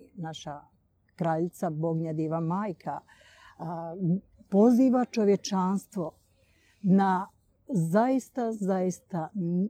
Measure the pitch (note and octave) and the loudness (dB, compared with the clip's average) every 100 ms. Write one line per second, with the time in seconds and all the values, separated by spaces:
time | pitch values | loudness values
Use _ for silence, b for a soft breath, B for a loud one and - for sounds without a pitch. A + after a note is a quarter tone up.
0 | - - D#3+ D#3 D#3 C#3+ - _ _ _ | -20 -14 -12 -12 -14 -16 -18 _ _ _
1 | _ - E3 D#3+ F3 - F3+ D#3 E3 D#3+ | _ -4 -2 0 -2 -4 -6 -2 -2 -2
2 | E3 D#3 D#3 E3 E3 F#3 G#3 E3 D#3 C#3+ | -2 -4 -2 -2 -2 -4 -6 -8 -10 -10
3 | b b b b b - E3 E3+ E3 F3+ | b b b b b -14 -10 -8 -10 -4
4 | F3 F#3 - _ _ G3 A#3 A#3+ C4 B3 | -2 -2 -4 _ _ 6 6 6 4 4
5 | A#3+ A#3 G3+ G3 - F#3+ F#3 G3 - F#3+ | 0 0 2 2 0 -2 0 -2 -6 -10
6 | D#3+ - _ _ _ _ _ _ G3 G3 | -10 -12 _ _ _ _ _ _ 2 4
7 | G3 F#3 G3+ _ _ _ - A3 E3 G3+ | 4 0 -4 _ _ _ -4 -2 2 2
8 | B3 C4+ - - A3+ A3+ F#3+ F#3+ F#3 F3+ | 2 0 -2 -6 -6 -2 -2 0 -2 -4
9 | _ F3 D#3+ G#3 E3+ F3+ | _ -8 -6 -6 -2 -2